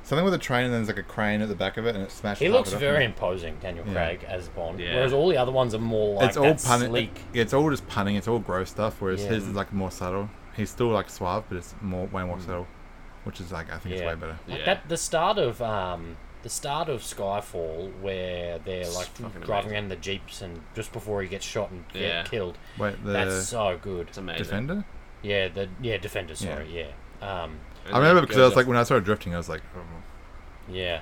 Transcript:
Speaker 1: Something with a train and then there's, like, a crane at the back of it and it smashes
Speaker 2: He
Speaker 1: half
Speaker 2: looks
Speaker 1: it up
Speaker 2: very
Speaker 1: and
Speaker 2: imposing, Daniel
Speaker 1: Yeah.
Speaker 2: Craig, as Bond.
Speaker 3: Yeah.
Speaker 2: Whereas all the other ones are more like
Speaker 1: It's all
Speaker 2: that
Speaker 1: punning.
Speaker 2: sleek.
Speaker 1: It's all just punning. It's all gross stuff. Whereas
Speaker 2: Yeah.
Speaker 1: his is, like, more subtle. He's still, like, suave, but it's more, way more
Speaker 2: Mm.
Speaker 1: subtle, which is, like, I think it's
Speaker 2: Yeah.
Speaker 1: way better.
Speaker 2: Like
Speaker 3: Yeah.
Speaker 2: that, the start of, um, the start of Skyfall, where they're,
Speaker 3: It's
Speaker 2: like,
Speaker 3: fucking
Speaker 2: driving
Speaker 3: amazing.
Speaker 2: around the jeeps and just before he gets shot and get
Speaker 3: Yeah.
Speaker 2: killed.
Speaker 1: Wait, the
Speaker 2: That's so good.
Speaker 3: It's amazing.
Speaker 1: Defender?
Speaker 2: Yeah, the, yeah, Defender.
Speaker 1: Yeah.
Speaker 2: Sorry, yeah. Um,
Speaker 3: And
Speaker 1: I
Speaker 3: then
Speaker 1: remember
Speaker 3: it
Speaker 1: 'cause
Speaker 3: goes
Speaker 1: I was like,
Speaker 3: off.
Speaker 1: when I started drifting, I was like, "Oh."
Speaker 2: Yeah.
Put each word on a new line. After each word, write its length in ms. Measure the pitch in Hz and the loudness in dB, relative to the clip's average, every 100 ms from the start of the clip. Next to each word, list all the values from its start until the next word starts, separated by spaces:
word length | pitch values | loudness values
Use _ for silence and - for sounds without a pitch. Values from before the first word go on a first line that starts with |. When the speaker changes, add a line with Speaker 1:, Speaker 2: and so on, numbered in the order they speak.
Speaker 1:
Something 200 | - 139 | 2 4
with 100 | 190 | 4
a 40 | 175 | 2
train 260 | - 123 | 2 2
and 100 | 127 | 4
then 60 | 120 107 | 2 0
there's, 100 | 104 | -2
like, 100 | 95 | -4
a 20 | |
crane 340 | - 107 104 | 0 2 4
at 80 | 107 | 2
the 60 | 92 | 0
back 200 | 95 95 | 0 2
of 100 | 113 | 0
it 80 | |
and 100 | 104 | 0
it 80 | 98 | -4
smashes 280 | - 104 101 | -4 -4 2
Speaker 2:
He 60 | 156 | 6
Speaker 1:
half 80 | |
Speaker 2:
looks 180 | 240 202 | 6 4
Speaker 1:
it 40 | 101 | 2
up 40 | |
Speaker 2:
very 240 | 139 147 | 4 4
Speaker 1:
and 100 | 120 | 4
Speaker 2:
imposing, 440 | - 95 92 85 76 | 2 0 0 -4 -6
Daniel 240 | 95 85 85 | -6 -6 -2
Speaker 1:
Yeah. 60 | |
Speaker 2:
Craig, 300 | 90 85 87 - | 0 0 -2 -6
as 220 | 92 85 | -6 -6
Bond. 320 | - 82 90 | -6 -6 -4
Speaker 3:
Yeah. 160 | 87 85 | -2 2
Speaker 2:
Whereas 160 | 131 | 4
all 160 | 135 170 | 4 4
the 80 | 151 | 4
other 160 | 127 | 4
ones 240 | 131 123 110 | 4 2 2
are 40 | |
more 360 | 113 110 107 101 | 0 2 2 6
like 140 | 127 | 4
Speaker 1:
It's 80 | 147 | 6
all 80 | 143 | 6
Speaker 2:
that 180 | 151 | 6
Speaker 1:
punning. 260 | 123 120 123 | 6 4 6
Speaker 2:
sleek. 280 | 120 113 - - | 2 0 -6 -6
Speaker 1:
It's 200 | 120 113 | 0 4
all 160 | 135 156 | 6 4
just 160 | 135 - | 2 -2
punning. 260 | - 98 104 | 0 2 2
It's 120 | 92 | 2
all 120 | 117 | 0
gross 300 | 98 92 92 | 2 -2 -2
stuff. 320 | - 107 - | 0 -2 0
Whereas 200 | 98 95 | -2 0
Speaker 2:
Yeah. 80 | 101 | 0
Speaker 1:
his 160 | 110 95 | 0 0
is, 40 | |
like, 200 | 98 98 | -2 -2
more 180 | 98 92 | -2 -2
subtle. 380 | - 92 95 104 - - - | -4 -4 -2 -4 -8 -14 -6
He's 140 | 107 | -4
still, 180 | - 120 | 0 4
like, 220 | 107 92 | 4 2
suave, 340 | - 92 98 104 | -4 -2 -2 -2
but 80 | 90 | -8
it's 180 | 85 - | -8 -8
more, 240 | 104 92 95 | -4 -2 -2
way 180 | 95 | -4
more 140 | 90 87 | -4 -4
Speaker 2:
Mm. 80 | 90 | -4
Speaker 1:
subtle, 220 | 90 87 - - - - - - | -6 -6 -12 -18 -18 -18 -12 -12
which 160 | - | -10
is, 100 | 85 | -8
like, 200 | 82 82 | -8 -8
I 60 | 80 | -8
think 140 | - 92 | -6 -4
it's 60 | |
Speaker 2:
Yeah. 60 | 85 | -2
Speaker 1:
way 80 | 82 | -4
better. 220 | 80 78 - | -6 -10 -8
Speaker 2:
Like 120 | 156 | -4
Speaker 3:
Yeah. 60 | 160 | -2
Speaker 2:
that, 220 | 185 143 | -2 -2
the 80 | 165 | -4
start 400 | - 165 175 208 | 0 2 2 4
of, 240 | 147 110 | 2 0
um, 540 | 117 104 92 87 82 82 - - | -2 0 -2 -4 -8 -12 -14 -14
the 60 | 117 | -8
start 380 | - 143 143 165 | -6 -2 -2 0
of 140 | 127 | -2
Skyfall, 880 | - - 101 101 104 92 82 80 95 90 | -4 -4 -2 -2 -2 -4 -4 -4 -8 -6
where 600 | 95 95 92 87 87 85 | -4 -2 -2 -4 -4 -6
they're, 200 | 80 92 | -6 -6
Speaker 3:
It's 140 | 87 87 | -4 -4
Speaker 2:
like, 120 | 90 | -6
Speaker 3:
fucking 340 | - 120 90 | -8 -10 -10
Speaker 2:
driving 300 | 87 104 101 | -2 0 0
Speaker 3:
amazing. 20 | |
Speaker 2:
around 140 | 104 101 | -4 -4
the 60 | 92 | -6
jeeps 440 | 95 98 - - | -6 -6 -8 -12
and 200 | 95 85 - | -10 -10 -12
just 200 | - 110 | -10 -8
before 280 | 113 107 101 | -8 -4 -2
he 60 | 95 | -2
gets 180 | 95 - | -6 -4
shot 240 | 117 101 | -4 -4
and 140 | 92 82 | -6 -10
get 120 | 92 | -4
Speaker 3:
Yeah. 220 | 87 85 | -2 -2
Speaker 2:
killed. 340 | 85 113 92 85 - - | -2 -2 -2 -6 -14 -4
Speaker 1:
Wait, 260 | 104 101 | -2 -2
the 80 | 107 | 0
Speaker 2:
That's 380 | 101 98 95 92 | 2 2 0 -2
so 280 | 120 104 87 | 2 2 0
good. 260 | 98 92 82 | -4 -6 -6
Speaker 3:
It's 100 | - | -8
amazing. 260 | 92 82 80 | -6 -4 -2
Speaker 1:
Defender? 400 | 101 135 196 202 - - - | -2 -2 -4 -4 -12 -16 -10
Speaker 2:
Yeah, 280 | 104 101 95 | 0 2 2
the, 180 | 85 98 92 | 0 -4 -4
yeah, 160 | 123 104 | -2 -2
Defender. 360 | 101 107 87 78 | -2 -6 -6 -6
Speaker 1:
Yeah. 180 | 95 76 | -6 -4
Speaker 2:
Sorry, 140 | 78 85 | -6 -8
yeah. 80 | 78 69 - - | -8 -10 -14 -12
Um, 380 | 101 95 80 78 - - - | -6 -6 -6 -8 -12 -14 0
Speaker 3:
And 100 | 113 | 6
Speaker 1:
I 20 | |
Speaker 3:
then 100 | 151 | 8
Speaker 1:
remember 140 | 180 | 8
Speaker 3:
it 40 | 147 | 8
Speaker 1:
'cause 80 | 131 | 10
Speaker 3:
goes 60 | |
Speaker 1:
I 20 | 127 | 10
was 100 | 117 | 10
like, 80 | 127 | 6
Speaker 3:
off. 40 | |
Speaker 1:
when 80 | 120 | 4
I 60 | |
started 200 | 117 131 | 6 4
drifting, 300 | 92 104 - | 4 0 0
I 40 | 87 | -6
was 120 | 85 | -4
like, 120 | 80 - 92 | -8 -8 -14
"Oh." 40 | 82 82 - - - - - - - | -12 -12 -14 -16 -16 -16 -16 -16 -10
Speaker 2:
Yeah. 300 | 92 90 82 | -4 -2 -2